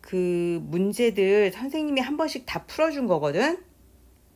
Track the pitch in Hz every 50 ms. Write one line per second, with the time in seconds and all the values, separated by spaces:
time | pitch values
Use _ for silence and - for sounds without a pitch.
0 | - - - 185 180 180 175 175 175 175 170 170 156 151 151 180 190 202 196 -
1 | 240 233 202 202 190 190 196 208 208 190 185 214 240 277 285 311 311 294 285 262
2 | 247 254 294 294 320 302 - 277 - - - - - - - - 311 320 294 285
3 | 254 208 180 156 147 147 143 175 247 302 349 370 - _ _ _ _ _ _ _
4 | _ _ _ _ _ _ _